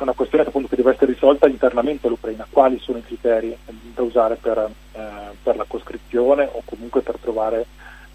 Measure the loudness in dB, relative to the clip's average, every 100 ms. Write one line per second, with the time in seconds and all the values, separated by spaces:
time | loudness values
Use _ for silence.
0 | -4 -2 0 2 2 -2 -2 2 2 4
1 | 2 4 4 6 4 4 0 0 -2 -2
2 | -2 -2 -6 -10 0 4 4 2 -4 -8
3 | -8 -4 0 0 -2 -8 -16 -20 -14 -6
4 | 0 2 2 0 -2 -2 -2 -6 -18 -14
5 | -14 -14 -16 -4 -2 -2 -4 -8 -10 -14
6 | -4 0 2 2 2 -4 -12 -14 -4 -2
7 | -2 -6 -6 -4 -2 -2 -4 -12 -20 -20
8 | -20